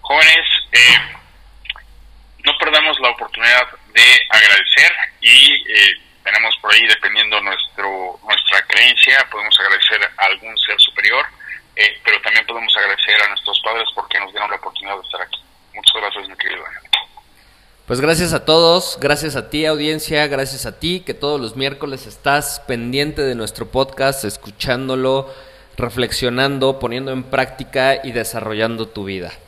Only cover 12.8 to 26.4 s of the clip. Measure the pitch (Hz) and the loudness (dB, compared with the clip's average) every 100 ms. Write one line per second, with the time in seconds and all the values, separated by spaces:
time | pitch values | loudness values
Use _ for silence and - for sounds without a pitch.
12.8 | 101 101 - 104 104 101 - 101 113 113 | 0 0 0 2 0 -2 -4 -4 -4 -4
13.8 | 110 - - - 98 104 104 101 95 - | -4 -6 -6 -6 -4 -8 -6 -6 -10 -12
14.8 | 98 98 - 90 90 - _ _ _ 101 | -10 -12 -10 -12 -10 -12 _ _ _ -4
15.8 | - 110 104 101 95 95 - - - - | -2 -2 -4 -8 -12 -8 -8 -6 -10 -16
16.8 | _ - - - _ _ _ _ _ _ | _ -6 -6 -20 _ _ _ _ _ _
17.8 | - 123 147 165 175 160 - 160 165 175 | -8 -2 0 0 -2 -2 2 4 4 2
18.8 | 180 - 143 143 156 131 110 151 156 156 | -2 -4 -2 -2 -2 -8 -6 -4 -2 -2
19.8 | 147 156 151 151 147 135 135 131 117 101 | -2 -4 -4 -2 -2 -2 -6 -8 -12 -8
20.8 | 156 180 - - 143 147 113 113 135 139 | -6 -6 -8 -8 -4 -4 -6 -6 -6 -6
21.8 | 147 135 110 - 143 143 143 - - 117 | -10 -10 -14 -6 0 0 -2 -10 -8 -6
22.8 | 120 135 147 147 139 120 107 - 107 127 | -4 -4 -4 -4 -4 -4 -8 -10 -6 -2
23.8 | 135 - 135 139 104 - - - - 123 | -2 -2 -2 -2 -8 -10 -18 -10 -4 -4
24.8 | 131 131 131 135 135 - - - - - | -2 -2 0 -2 -4 -16 -20 -20 -18 -8
25.8 | 120 127 120 - 123 123 | -6 -4 -4 -2 -2 0